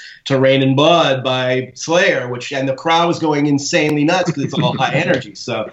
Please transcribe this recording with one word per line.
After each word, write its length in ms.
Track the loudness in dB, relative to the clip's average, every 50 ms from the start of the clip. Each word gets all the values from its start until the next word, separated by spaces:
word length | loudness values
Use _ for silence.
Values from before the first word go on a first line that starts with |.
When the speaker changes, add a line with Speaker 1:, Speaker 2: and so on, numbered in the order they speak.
| -20 -20 -20 -16 _
Speaker 1:
to 120 | -2 0 2
Rain 240 | 4 4 4 4
and 140 | 4 2 4
Blood 480 | 4 4 6 6 4 4 2 0 0 -2
by 480 | -2 -2 -2 -2 -2 -2 -2 -4 -6 -10
Slayer, 540 | -12 -6 0 0 2 2 2 0 0 -4 -6
which, 240 | -8 -8 -8 -6
and 160 | -6 -4 -4 -4
the 80 | -4
crowd 320 | -4 -2 0 2 2 2 0
was 100 | 0 0
going 300 | 0 0 0 2 2 2
insanely 560 | 0 0 0 -2 0 0 0 0 0 2 2
nuts 260 | 2 2 2 0 -2
'cause 120 | -2 -4 -4
it's 100 | -4 -2
all 200 | -2 -2 -2 0 -2
high 160 | -2 -2 0
Speaker 2:
<laughs> 0 |
Speaker 1:
energy. 420 | -2 0 0 -2 -2 -2 -8 -14
So 360 | -14 -10 -8 -6 -6 -6 -8